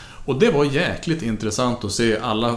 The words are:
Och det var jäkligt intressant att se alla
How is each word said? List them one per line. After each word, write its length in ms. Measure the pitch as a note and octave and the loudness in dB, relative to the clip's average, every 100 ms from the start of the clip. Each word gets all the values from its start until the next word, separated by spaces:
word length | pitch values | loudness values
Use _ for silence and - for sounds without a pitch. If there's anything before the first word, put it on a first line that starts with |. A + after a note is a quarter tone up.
| - - - | -18 -10 -4
Och 140 | C3+ | 2
det 120 | A3+ | 4
var 120 | C#3+ C#3+ | 4 2
jäkligt 560 | C3+ E3+ F#2 - D#3 | 2 -2 -2 -2 -2
intressant 640 | A#2 G#2+ A2 G2+ B2+ A#2 G2+ | -2 -2 -2 0 0 -2 -4
att 60 | |
se 280 | - A#2 G#2+ | 0 2 2
alla 360 | B2 G#2+ A#2+ | 0 0 0